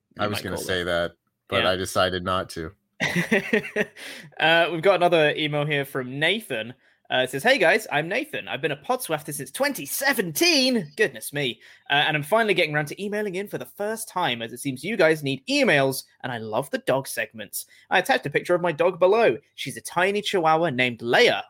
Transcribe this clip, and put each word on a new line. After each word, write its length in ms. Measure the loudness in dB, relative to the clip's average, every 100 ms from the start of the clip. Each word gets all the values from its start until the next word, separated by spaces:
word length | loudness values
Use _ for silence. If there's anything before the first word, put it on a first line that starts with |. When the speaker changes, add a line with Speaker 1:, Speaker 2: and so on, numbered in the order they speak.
| _ -6
Speaker 1:
I 60 |
Speaker 2:
you 60 | -4
Speaker 1:
was 60 | -4
Speaker 2:
might 40 |
Speaker 1:
gonna 120 | -6 -6
Speaker 2:
call 100 | -4
Speaker 1:
say 160 | -4
Speaker 2:
it. 40 | -2
Speaker 1:
that, 260 | -2 -2 -6 _ _ _
but 160 | -2
Speaker 2:
Yeah. 60 | 0
Speaker 1:
I 60 | 0
decided 480 | -2 0 0 0
not 260 | -2 -4 -4
to. 200 | -8 -12 -12 _ _
Speaker 2:
<laughs> 880 | 0 0 2 0 2 0 0 -2 -4 -6 -16 -16 -18 0
Uh, 300 | 4 6 4
we've 100 | 4
got 140 | 4 4
another 380 | 6 6 4 2
email 300 | -2 -2 0
here 200 | 0 -2
from 340 | -4 -6 -2
Nathan. 540 | 0 0 -4 -6 -6 -12 _ _ _
Uh, 80 | -2
it 60 | 0
says, 120 | 0
"Hey 160 | 2 4
guys, 300 | 4 4 2
I'm 160 | -2 -2
Nathan. 380 | -4 -4 -8 -8
I've 140 | -6
been 100 | -4
a 40 | -4
Podswafter 560 | -4 -4 -2 -6 -6
since 160 | -10 -10
twenty 340 | -4 -4 -4 -8
seventeen." 1080 | -2 0 0 -2 0 2 4 4 0 -2 -2
Goodness 340 | -2 -2 -8
me. 280 | -4 -4 -4 -14 -20 0
Uh, 140 | 2 2
"and 120 | 0
I'm 60 |
finally 300 | 0 2 2
getting 220 | 2 2 0
around 120 | -4
to 140 | -6
emailing 320 | -6 -4 -4 -6
in 120 | -8
for 100 | -8
the 80 | -10
first 440 | -8 -6 -6 -8
time, 320 | -4 -2 -2
as 100 | -6
it 60 | -8
seems 240 | -8 -6
you 140 | -6 2
guys 260 | 2 2
need 220 | -2 -6 -2
emails, 560 | 0 2 4 2 -2 -10 _
and 100 | -10
I 40 | -8
love 320 | -4 -4 -4
the 100 | -6
dog 280 | -2 -2 -2
segments. 580 | -8 -8 -10 -12 -12 -14 _ _
I 100 | 0
attached 260 | 2 0 0
a 40 |
picture 240 | -4 0 0
of 60 |
my 100 | 0
dog 260 | 2 0 4
below. 380 | 4 6 4 2 -6 -12
She's 220 | -10 -10
a 40 |
tiny 400 | -6 -2 0 0
chihuahua 480 | -2 0 4 4 2
named 280 | 2 0 0
Leia, 440 | 0 4 4 2 -2